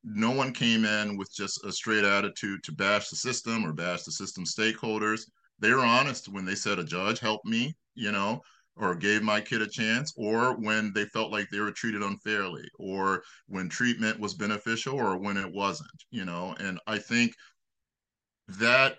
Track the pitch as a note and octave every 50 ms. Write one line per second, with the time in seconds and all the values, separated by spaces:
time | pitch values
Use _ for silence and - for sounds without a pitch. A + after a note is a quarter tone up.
0 | - A2+ G#2+ G#2 A2 A#2 C3 C3+ C3 C3+ B2 - B2 A#2 A2+ A2 A2 G#2+ G#2+ G#2+
1 | G#2+ G#2 G#2 G2 G2 - - - G2+ F#2 - - - G2+ F2+ - - A2+ A2 G#2+
2 | G2+ G2+ G2+ G2+ G2+ G2 - - - G2+ G2 F2 - - D#2+ - G2 G2 G#2 G2+
3 | G2+ - - - - B2+ A#2+ - - A#2 A2+ A2+ G#2+ D#2+ D2+ D#2+ E2+ F2+ F2 E2+
4 | - - D#2 - G2 F#2+ - F#2 F2+ D#2+ - - A2 A2 A2 - - A2+ G#2+ G#2+
5 | G#2 G#2+ A2 A2 - - _ _ _ _ _ _ - A2 B2 C3+ B2 A#2 A#2 B2+
6 | C#3 C#3+ B2 - - - G2 G2 F#2+ F#2 G2 G2+ - G#2+ G2+ F2+ E2+ D#2 E2 F2+
7 | F#2+ G#2 A#2 A#2 A#2+ A2 G#2+ G#2 - G#2+ A2+ A2+ B2 D3 E3 _ _ _ _ A#2
8 | A#2 G#2 G#2 G2 G2 G#2 A2+ - - - - _ _ _ _ - G#2+ F#2 F2+ E2+
9 | F#2 G2+ G#2 G#2+ G#2 G#2+ G#2+ G#2+ G#2 - - A2+ G#2+ G#2 - - A2 A2 A2+ B2
10 | D3 D3+ - - - G#2 A2 A2+ A#2+ B2+ B2 A2+ A2 G#2+ G#2+ A2 G#2+ G#2 F#2+ G#2
11 | G#2 - - A2 A2 F#2+ G#2 G#2 G2+ - G2+ G2+ G#2+ G#2 G2+ - - A#2 A2+ G#2
12 | G#2 G2 G2+ G2+ _ G#2+ G#2+ G#2 G2 F#2 E2 C2 - - _ - - F#2+ F#2+ G2
13 | F#2+ G2 F#2 F2+ - - - - _ - G2+ F#2+ F#2 F2 D#2 - A#2+ A#2+ A#2 A#2
14 | A2 A2 G#2+ G#2+ G#2+ G2+ - - G#2 G2+ G#2+ G#2 - A#2 A2+ A2+ - C3+ C3+ C#3
15 | A#2+ G2+ F#2+ F#2 G2 G#2 G2 G2 G2 F2+ E2+ G2+ G2+ G2 F2+ D#2 D2+ - - -
16 | - _ - A2+ F#2+ F2+ E2+ E2+ F2+ F#2 - - F#2+ G2 F#2 E2+ - - A2 G2+
17 | - - A#2 A#2+ A#2+ A#2 - _ - - _ _ _ _ _ _ _ _ _ _
18 | _ _ _ _ _ _ _ _ _ - F#2+ G2 A2+ A#2 B2 C3 C3+ C3+ A2+